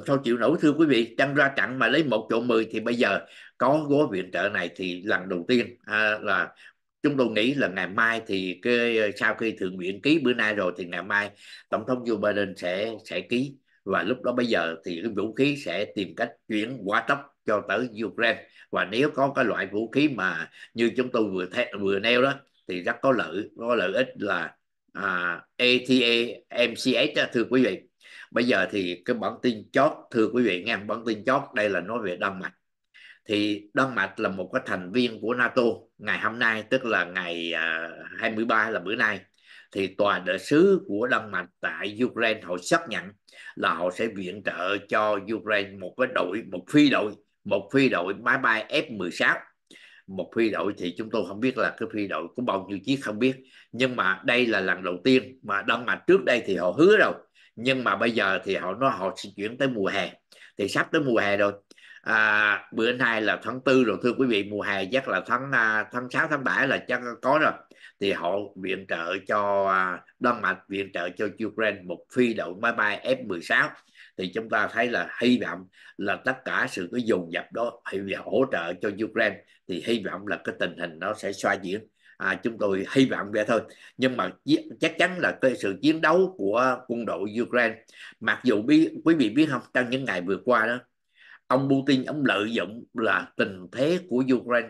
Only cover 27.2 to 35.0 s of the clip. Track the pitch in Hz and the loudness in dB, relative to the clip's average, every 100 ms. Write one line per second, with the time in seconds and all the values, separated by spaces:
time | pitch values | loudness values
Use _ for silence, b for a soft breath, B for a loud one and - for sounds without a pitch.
27.2 | 131 123 110 135 117 95 - _ B B | 0 0 2 4 2 0 -10 _ B B
28.2 | B 117 123 101 92 104 90 90 - 117 | B -2 2 2 2 0 -4 -4 -4 -2
29.2 | 98 117 127 107 95 135 139 - - 120 | -2 -2 -2 -2 -2 2 2 0 -4 0
30.2 | 110 120 117 90 104 104 104 110 117 107 | 2 2 2 0 -2 -6 -4 -6 -4 -2
31.2 | 101 139 139 107 104 90 90 117 104 87 | 0 0 0 0 0 0 -2 -6 -4 -4
32.2 | 101 95 78 - _ _ _ B B B | -4 -4 -10 -14 _ _ _ B B B
33.2 | - 104 107 101 - 139 131 113 98 - | -4 0 0 -4 -4 -2 0 0 -2 -2
34.2 | 104 95 - - - 95 90 117 | -4 -4 -4 -4 -4 -6 -2 0